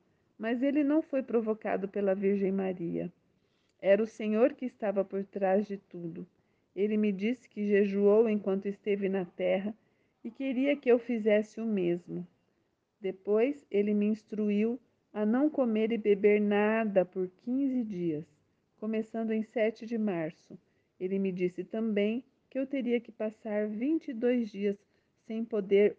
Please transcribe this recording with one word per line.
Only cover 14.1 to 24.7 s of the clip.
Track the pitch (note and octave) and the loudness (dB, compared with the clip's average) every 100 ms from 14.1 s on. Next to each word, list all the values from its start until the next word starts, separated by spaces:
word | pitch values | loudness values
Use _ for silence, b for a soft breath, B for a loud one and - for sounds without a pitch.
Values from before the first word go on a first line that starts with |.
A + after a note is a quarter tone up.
| G#3+ - G#3 G#3 G3+ A3+ B3 _ _ _ | -2 -4 -4 0 2 0 -2 _ _ _
a | G#3 G#3+ | -2 0
não | B3 D4+ | 2 2
comer | D4 B3 G#3+ A3 | 2 0 2 0
e | A3+ | 0
beber | G#3+ G3 G#3 G#3 | 2 4 4 4
nada | G#3 G3+ G#3 A3 A3 G3 F3+ | 4 2 2 2 2 2 0
por | F#3+ F3+ - | -2 -6 -8
quinze | A#3+ C4 C#4 B3+ | -6 -2 -2 -2
dias, | A3 F3+ F3 D3+ E3 _ _ _ _ - | -4 -4 -4 -4 -8 _ _ _ _ -10
começando | A3 A3 A3 A3+ A3 | -6 -4 -4 -4 -2
em | A3 | -2
sete | G#3+ A#3+ A3 A3+ A3 | -2 0 0 -2 -6
de | A#3 | -4
março. | G#3+ E3+ D#3+ - - F3+ _ _ _ - | -2 -2 -4 -8 -20 -20 _ _ _ -10
Ele | F#3 G3 | -4 -2
me | F#3+ | -2
disse | F3+ F3+ - | 0 -2 -4
também | F#3 A3 A3+ G3+ G#3 A#3 - _ _ | -8 -4 -2 0 0 -2 -8 _ _
que | C4 | -8
eu | C4+ | -4
teria | C#4 A#3+ A#3+ | -4 -2 -2
que | A#3 | -4
passar | - G#3+ G#3+ A3 G#3 G#3+ | -8 -8 -8 -6 -4 -4
vinte | G#3+ C4 D#4+ - | -2 -2 -2 -4
e | |
dois | A3+ A#3+ B3 A3 | -2 0 0 -2
dias | G3 G3+ | -2 -4